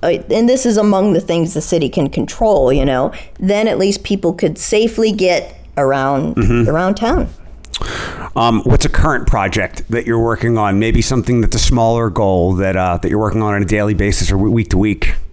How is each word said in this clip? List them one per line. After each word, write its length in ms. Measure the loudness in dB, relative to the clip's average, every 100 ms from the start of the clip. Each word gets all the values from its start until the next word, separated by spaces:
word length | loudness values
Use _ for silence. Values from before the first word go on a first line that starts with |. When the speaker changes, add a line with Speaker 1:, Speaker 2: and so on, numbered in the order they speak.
Speaker 1:
uh, 140 | 0 -2 -2
and 180 | 0 2
this 160 | 2
is 120 | 2 2
among 360 | 2 2 2
the 80 | 0
things 340 | 0 -2 0
the 60 | -4
city 280 | -2 -2 0
can 200 | -2 -2
control, 640 | -2 -6 -2 0 2 2
you 120 | 2
know, 280 | 2 0 -2 -6 -16 -6
then 260 | -2 0 0
at 120 | 0
least 260 | 0 -2
people 280 | -4 -2 -2
could 260 | -2 -4 -4
safely 520 | -2 0 0 0 -2
get 460 | 0 0 0 -4 -16 -12 -2
around, 600 | 0 0 0 -2 -2 0
Speaker 2:
Mm-hmm. 340 | 2 2 2
Speaker 1:
around 240 | 0 0
town. 340 | -2 0 0 -2 -8 -18 -20 -12 -8 -6 -6 -10 -12 -8 0
Speaker 2:
Um, 260 | 2 2
what's 220 | 2 2
a 40 | 4
current 360 | 2 2 0 0
project 560 | 0 0 -2 -4 -6 -6
that 160 | -4 0
you're 160 | 0
working 340 | 0 0 0 0
on? 220 | 2 2
Maybe 240 | 2 2
something 380 | 2 0 0 2
that's 160 | 2 2
a 20 |
smaller 520 | 2 4 2 2 0
goal 420 | 0 2 2 2
that, 220 | 0 0 0
uh, 220 | 0 0
that 60 | 0
you're 100 | 0
working 240 | 0 0
on, 120 | 0
on 80 | 0
a 40 | 0
daily 280 | 0 0
basis 360 | 0 0 0 0
or 60 | 2
w-, 160 | 2
week 180 | 0 0
to 80 | 2
week? 360 | 2 2 0 0 -2